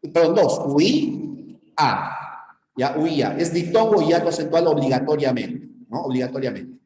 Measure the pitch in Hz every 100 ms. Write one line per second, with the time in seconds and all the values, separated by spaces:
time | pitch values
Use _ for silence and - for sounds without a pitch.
0 | - 165 165 - 123 - 139 139 185 294
1 | - - - - - - _ - 143 101
2 | - - - - - - _ - 127 151
3 | 160 151 113 139 165 165 - 220 220 208
4 | 156 170 170 165 151 165 170 147 139 131
5 | 139 151 139 123 98 - - - - 120
6 | 165 127 127 131 131 101 87 -